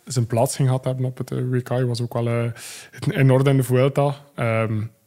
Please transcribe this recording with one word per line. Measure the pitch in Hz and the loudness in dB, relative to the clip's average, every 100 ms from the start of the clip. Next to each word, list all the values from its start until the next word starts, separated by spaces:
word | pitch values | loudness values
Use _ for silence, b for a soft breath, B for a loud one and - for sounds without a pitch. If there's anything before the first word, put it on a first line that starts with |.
zijn | - 123 113 | -6 -4 0
plaats | 113 139 - | 0 0 2
ging | 135 | 0
gehad | 131 | 0
hebben | 131 131 | -2 -4
op | 127 123 | -4 -6
het, | 131 | -6
eh, | 131 127 | -4 -2
W | 127 | -2
K. | 123 | -2
Hij | 123 | -2
was | 123 117 | 0 -2
ook | 120 | -4
wel, | 120 120 | -4 -2
eh, | 117 117 117 B B B - - | -2 -2 -6 B B B -6 -4
in, | |
in | - 135 | 4 6
orde | 127 139 | 6 4
in | 135 | 2
de | |
Vuelta. | 123 123 139 143 143 135 - | 2 2 2 2 -2 -2 -12
Ehm, | - 117 113 110 107 107 _ | -4 -2 0 0 -4 -6 _